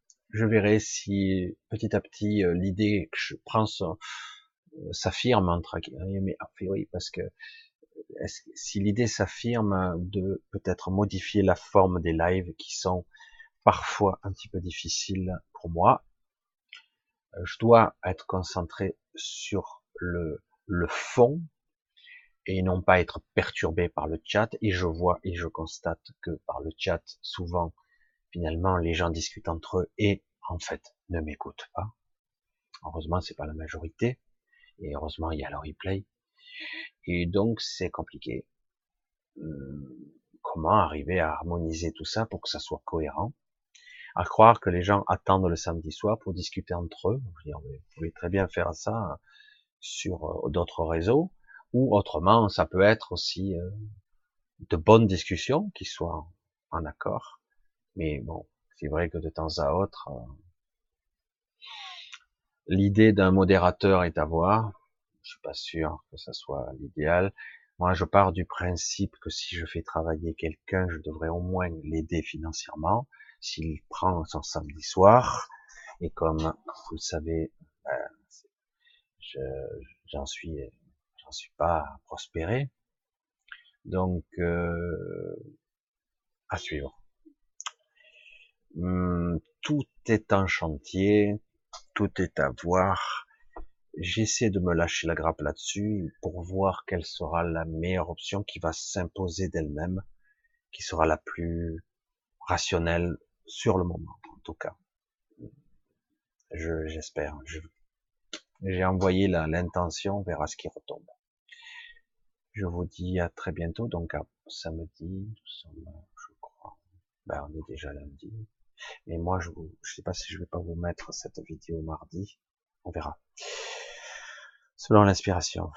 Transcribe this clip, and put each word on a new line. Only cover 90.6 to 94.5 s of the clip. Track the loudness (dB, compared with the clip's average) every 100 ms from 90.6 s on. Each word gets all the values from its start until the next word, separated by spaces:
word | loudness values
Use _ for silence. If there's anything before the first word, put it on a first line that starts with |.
| -2 -6 -6 2 6 6 4 0 _ _ _ -20 -10
tout | -2 -2 0
est | -2 0
à | -2 0
voir. | 2 4 4 0 -4 -8 -10 _ -20 -16 -16 _ _ -8
J'essaie | -4 0 0 2 2